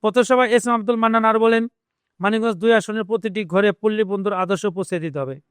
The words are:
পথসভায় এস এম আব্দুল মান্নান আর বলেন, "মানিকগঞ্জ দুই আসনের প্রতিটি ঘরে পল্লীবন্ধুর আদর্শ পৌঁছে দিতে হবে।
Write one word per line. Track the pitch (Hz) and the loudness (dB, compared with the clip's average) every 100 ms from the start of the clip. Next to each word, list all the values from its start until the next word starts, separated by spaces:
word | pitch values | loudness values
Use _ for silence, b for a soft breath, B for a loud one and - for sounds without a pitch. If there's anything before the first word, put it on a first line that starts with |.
পথসভায় | 214 226 226 254 247 | 0 0 2 2 4
এস | 240 240 | 2 2
এম | |
আব্দুল | 233 208 233 | -2 0 0
মান্নান | 226 226 220 | 2 2 2
আর | 220 | 2
বলেন, | 226 226 233 _ _ _ _ _ | 2 2 -2 _ _ _ _ _
"মানিকগঞ্জ | 190 220 226 190 | -2 0 -2 0
দুই | 220 | 2
আসনের | 226 202 214 | 2 2 -8
প্রতিটি | 196 220 220 190 180 | -4 -4 -4 -6 -2
ঘরে | 180 208 | 2 2
পল্লীবন্ধুর | 190 214 214 202 196 196 | 2 -2 0 -2 -2 -2
আদর্শ | 190 185 190 208 | -2 -2 -2 -2
পৌঁছে | 180 185 180 | -6 -6 -6
দিতে | 160 143 | -6 -6
হবে। | 135 135 _ | -8 -10 _